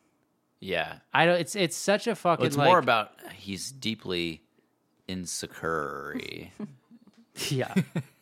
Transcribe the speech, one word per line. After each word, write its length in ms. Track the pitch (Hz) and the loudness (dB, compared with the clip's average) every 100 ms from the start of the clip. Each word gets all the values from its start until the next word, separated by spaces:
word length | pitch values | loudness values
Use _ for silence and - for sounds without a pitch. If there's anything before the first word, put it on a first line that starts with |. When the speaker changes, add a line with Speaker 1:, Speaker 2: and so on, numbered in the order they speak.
| _ _ _ _ _ _ | _ _ _ _ _ _
Speaker 1:
Yeah. 360 | 98 85 80 80 _ | -4 -2 -2 -6 _
Speaker 2:
I 140 | 135 165 | 2 4
don't, 120 | 175 | 4
it's, 160 | 160 208 | 0 0
it's 200 | 170 - | -2 0
such 300 | - 202 233 | 0 0 0
a 80 | 202 | -2
fucking, 260 | 180 160 | 0 2
Speaker 1:
Well, 60 | 127 | 2
it's 100 | 143 | 4
more 100 | 143 180 | 6 6
Speaker 2:
like 60 | |
Speaker 1:
about 280 | 127 117 104 - - | 6 4 2 -6 -20
he's 380 | 98 98 92 113 | -14 -8 -8 -8
deeply 720 | 135 117 110 95 90 85 78 _ _ _ _ _ _ - | -8 -6 -4 -2 -2 -2 -6 _ _ _ _ _ _ -10
insecure. 1120 | 92 87 - - - 82 80 71 71 71 76 - | -8 -6 -8 -10 -6 -4 -2 -4 -6 -8 -10 -10
<laughs> 1200 | - - - 208 - _ 233 _ _ _ - - | -12 -14 -14 -16 -16 _ -20 _ _ _ -10 -4
Speaker 2:
Yeah. 220 | 131 120 196 143 165 - _ | -2 0 0 0 -4 -8 _